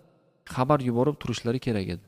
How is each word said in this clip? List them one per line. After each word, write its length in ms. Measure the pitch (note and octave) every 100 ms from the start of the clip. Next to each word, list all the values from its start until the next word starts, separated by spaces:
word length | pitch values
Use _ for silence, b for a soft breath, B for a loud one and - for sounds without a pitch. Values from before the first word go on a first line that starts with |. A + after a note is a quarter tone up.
| - _ _ _ -
xabar 320 | - C3 D3
yuborib 360 | B2 A#2 C#3 C#3+
turishlari 400 | B2 A#2 A#2 B2+
kerak 280 | B2+ G#2 F#2
edi. 180 | F2